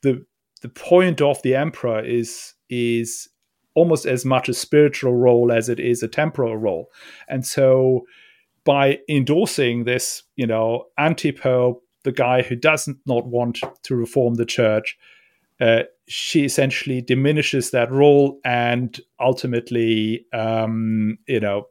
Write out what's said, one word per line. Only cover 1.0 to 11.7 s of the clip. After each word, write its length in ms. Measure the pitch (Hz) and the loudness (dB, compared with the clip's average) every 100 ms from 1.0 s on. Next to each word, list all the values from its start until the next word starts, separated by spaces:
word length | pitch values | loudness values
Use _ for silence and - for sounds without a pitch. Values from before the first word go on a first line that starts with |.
| 185 151 | 4 2
of 220 | 143 143 | 0 0
the 120 | 131 | 0
emperor 500 | 131 156 - 123 110 | -2 -2 -6 -4 -4
is, 500 | 120 120 117 - - _ _ | -2 -4 -4 -10 -18 _ _
is 600 | 123 120 117 117 - - _ _ _ _ | -4 -2 -2 -4 -10 -16 _ _ _ _
almost 320 | - 170 156 - | 2 2 2 0
as 180 | 127 | -4
much 240 | 135 131 - | 0 0 0
a 60 | |
spiritual 600 | 120 - 147 147 143 135 | -6 2 4 4 4 0
role 380 | 123 123 120 120 | 4 4 6 4
as 160 | 117 117 | 2 0
it 100 | 117 | -4
is 240 | 120 120 | -2 -2
a 60 | 113 | -2
temporal 480 | - 156 156 120 110 | -2 -4 -2 -4 -2
role. 340 | 110 85 71 _ - - - | -2 -4 -8 _ -20 -20 -8
And 180 | 135 127 | -8 -4
so 600 | - 135 131 131 127 - _ _ _ _ _ | 2 4 6 4 2 -2 _ _ _ _ _
by 360 | - 143 139 143 - | 0 4 2 0 -2
endorsing 760 | 147 127 156 220 - 127 120 | -2 2 0 0 0 -2 -2
this, 380 | 120 127 - - _ - | -2 -4 -4 -10 _ -6
you 100 | 120 | -2
know, 400 | 110 113 117 - - | 0 0 -2 -6 -2
anti-pope, 880 | 151 165 151 139 131 127 123 | -2 0 -4 -2 -2 2 0